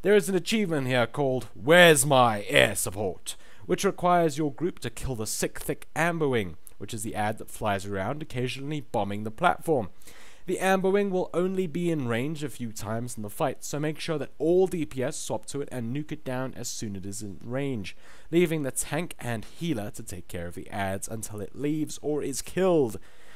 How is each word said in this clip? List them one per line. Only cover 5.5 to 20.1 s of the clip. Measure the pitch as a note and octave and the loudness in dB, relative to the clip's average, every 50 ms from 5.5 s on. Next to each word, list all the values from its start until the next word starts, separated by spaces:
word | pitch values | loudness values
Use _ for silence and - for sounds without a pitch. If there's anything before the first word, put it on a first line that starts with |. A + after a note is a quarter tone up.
| - - | -2 -4
thick | - - C#3+ - - - - | -4 -4 -4 -4 -6 -6 0
Amberwing, | - D#3+ F3 E3+ E3 D#3 C#3 B2+ A#2 G2+ F2 E2 - - - - | 0 2 2 2 2 2 2 2 2 0 -2 -6 -10 -10 -12 -10
which | - - - - | -10 -8 -6 -6
is | G#2+ G2 | -6 -6
the | A2 - | -4 -2
ad | G#2 G#2 G#2+ G#2+ | 0 0 0 -2
that | G#2 - - | -4 -8 -10
flies | - - A#2+ G#2+ G2+ G2 F#2 | -8 -2 0 0 0 0 -2
around, | G2+ G2+ F#2+ F#2+ A2+ C#3+ D3+ | -4 -4 -2 -2 -2 -4 -4
occasionally | D#3 - - B2 B2 B2+ A#2+ B2+ C3+ C#3+ D#3 D3 | -6 -6 -4 -4 -4 -4 -4 -6 -6 -6 -6 -6
bombing | C3 - - A2+ G2 G2 G2+ G#2 G#2+ | -6 -4 -2 -2 -2 -2 -2 -4 -4
the | A2 | -6
platform. | - - F3 F3 - - - E3 D#3 B2+ G2+ F2 - - - - - - - - - - - | -2 2 4 4 4 2 0 0 2 2 0 -4 -8 -10 -10 -10 -10 -10 -12 -12 -12 -10 -6
The | - F#3 | -4 -4
Amberwing | - F3+ F#3+ F#3+ F#3+ F3+ F#3+ F#3+ G3+ G3+ G3+ | 0 2 2 2 4 2 2 2 2 2 2
will | F#3 F#3 F3 - - | 0 -2 -2 0 0
only | E3+ F3+ F#3 F#3+ F#3 F#3+ | 0 0 0 0 -2 -2
be | E3 C#3 F3 F3 E3+ | -2 -2 0 0 0
in | E3 D3+ C3 | 0 0 0
range | A#2+ A2+ A2+ B2+ D3+ E3 C#3+ D3+ | 0 0 0 0 -2 -4 -4 -6
a | C3+ | -8
few | - - B2 A2+ | -6 -6 -8 -8
times | G#2 - G#2 G2 A2+ A#2 B2 A#2+ - | -6 -6 -4 -4 -4 -4 -4 -6 -6
in | - | -8
the | G#2 G#2+ | -8 -8
fight, | - - D#3+ C3+ - - - | -2 -2 -2 -2 -2 -4 -8
so | - - C#3+ | -6 -4 -2
make | D3+ D#3 D#3 - | -2 -2 -4 -4
sure | - - D#3+ | -4 -4 -4
that | D3 C3 - - - | -4 -4 -6 -4 0
all | D3 D#3+ F3 F#3 F#3+ | 2 4 6 6 4
D | F#3 F#3 E3+ C#3+ | 4 2 -2 -4
P | - B2 B2+ B2 | -4 -2 -2 -2
S | C#3+ D#3 | -2 -2
swap | - - - A#2+ G#2+ - | -4 -4 -4 -4 -4 -4
to | - - C#3 | -6 -6 -6
it | C#3+ - | -6 -6
and | - B2+ A2+ A2+ B2+ | -6 -6 -4 -4 -4
nuke | C#3+ D3+ - | -4 -4 -6
it | D#3 D3 - | -8 -6 -6
down | C3 B2+ B2+ C3 B2+ G#2 | -4 -4 -4 -4 -6 -6
as | - A#2+ | -8 -8
soon | - - - B2 G#2+ G2+ | -8 -6 -6 -6 -6 -6
as | G2 F2+ | -6 -6
it | |
is | G2+ G2 G2+ | -8 -8 -8
in | G#2+ G2+ F#2 - - | -8 -8 -10 -10 -8
range, | A2+ A#2+ C3+ C#3+ C#3 C3 A2 F#2 F2 - - - - - - - - | -6 -4 -4 -2 -2 -2 -4 -6 -6 -10 -10 -12 -12 -12 -12 -8 2
leaving | D#3 E3+ F3+ D#3 E3 D#3 C#3+ | 4 4 4 4 2 0 -2
the | C3 | -2
tank | - - - - D3 D3+ F3+ D#3 - - | -2 -4 -4 -2 -2 -4 -4 -4 -8 -6
and | - A#2+ A#2 A2 G2+ | -4 -2 -2 -2 -4
healer | - - - E3 E3+ C#3+ G#2+ G2+ G#2 | -8 -8 -6 -2 -2 -2 -2 -4 -6
to | - - | -8 -8
take | A2 - | -8 -8